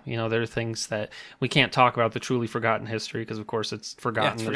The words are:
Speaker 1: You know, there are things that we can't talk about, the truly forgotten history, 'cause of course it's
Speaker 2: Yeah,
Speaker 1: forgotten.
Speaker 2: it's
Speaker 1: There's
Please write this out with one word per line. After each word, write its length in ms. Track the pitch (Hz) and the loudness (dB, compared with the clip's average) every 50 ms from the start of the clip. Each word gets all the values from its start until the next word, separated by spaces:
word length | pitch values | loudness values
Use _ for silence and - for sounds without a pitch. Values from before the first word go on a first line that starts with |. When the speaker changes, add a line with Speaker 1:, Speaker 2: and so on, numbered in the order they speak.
| - | -8
Speaker 1:
You 120 | 135 120 | -6 -4
know, 120 | 117 113 113 | -2 -2 0
there 140 | 113 117 117 | 0 0 0
are 40 | |
things 420 | 110 - 120 117 113 110 - - - | 0 -2 -2 -4 -4 -4 -6 -6 -4
that 240 | 117 107 107 - - - - - - - | -4 -4 -4 -6 -10 -14 -18 -14 -8 -4
we 100 | 135 120 | -2 0
can't 240 | - 151 127 - - | 4 4 4 4 6
talk 220 | 135 127 123 - | 6 6 6 6
about, 180 | 120 117 113 - | 4 2 2 2
the 60 | 123 | -2
truly 260 | - - 127 120 117 | -2 0 0 0 0
forgotten 400 | 110 - 120 113 113 110 104 98 | 0 -2 0 2 2 2 2 0
history, 380 | 110 113 110 - - - 113 113 | -4 -4 -4 -4 -4 -6 -6 -6
'cause 140 | - 113 107 | -6 -6 -8
of 80 | 107 | -6
course 260 | - - 110 104 - - | -4 -2 -2 -2 -2 -4
it's 220 | 104 - - - | -8 -8 -10 -10
Speaker 2:
Yeah, 60 | - - | -6 -4
Speaker 1:
forgotten. 300 | 123 110 113 107 104 110 | -2 0 2 2 0 0
Speaker 2:
it's 80 | 117 110 | -2 -2
Speaker 1:
There's 60 | 113 - | 0 0